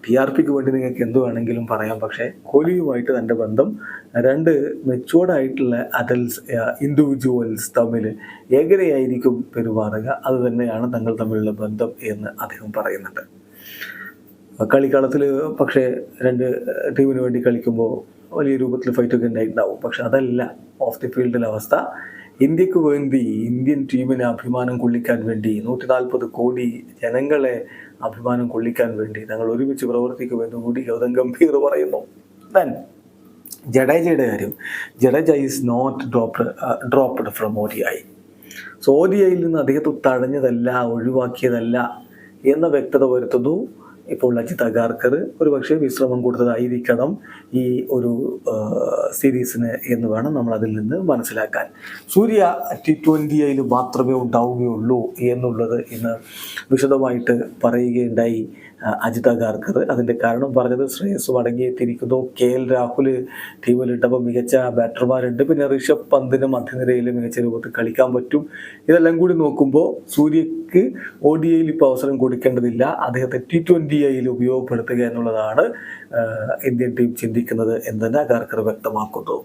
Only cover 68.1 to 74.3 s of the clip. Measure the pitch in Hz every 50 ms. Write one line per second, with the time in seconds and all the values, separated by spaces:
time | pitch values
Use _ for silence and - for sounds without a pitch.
68.1 | 123 123 123 - - 147 147 - - - - - - - - - 165 170 165 165
69.1 | 170 165 180 180 170 160 156 147 - - 147 135 135 151 175 190 - - - -
70.1 | - - 147 156 151 165 160 - - - - - - 180 214 262 254 - - -
71.1 | - - - 143 156 160 151 165 165 165 165 156 151 160 147 135 127 127 131 139
72.1 | 139 123 127 127 123 123 - 135 127 123 123 120 113 120 131 147 170 - 160 139
73.1 | 123 127 131 127 131 127 127 - 165 170 165 165 180 165 156 143 147 147 143 139
74.1 | 135 127 123 127